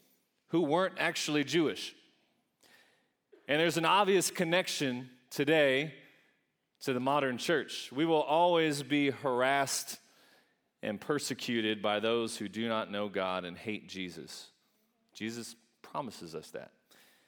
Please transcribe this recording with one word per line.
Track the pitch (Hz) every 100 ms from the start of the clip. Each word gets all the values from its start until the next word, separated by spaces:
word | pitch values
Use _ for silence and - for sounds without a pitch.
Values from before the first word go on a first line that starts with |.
| _ _ _ _ _
who | 165
weren't | 147 165 185 165
actually | 160 165 - 151
Jewish. | 131 165 143 92 - - _ _ _ _ _ _ - - _ _ _ _ _ - -
And | 147
there's | 170 156
an | 160
obvious | 190 190 190 -
connection | - 165 175 175 - 139 123 131 - -
today | - 143 160 143 131 156 - - _ _ _ _ _ _ _
to | -
the | 123
modern | 135 147 135 117
church. | - 156 - - -
We | 127 165
will | 156
always | 135 160 175 170 160 143
be | 127 147 143
harassed | 120 139 123 127 139 135 - - - _ _ _ _ _ _ _ _
and | 107 101
persecuted | - 147 - 127 - 117 107 107
by | 104 104
those | 113 117 113 -
who | 101
do | 104 117
not | 110 92
know | 101 104
God | 95 95 92
and | 87 85
hate | 110 107 85
Jesus. | 92 92 82 - - - _ _ _ _ _ _
Jesus | - 110 120 110 - _ _
promises | - 147 123 - 85 78
us | -
that. | - - _ _ _ _ _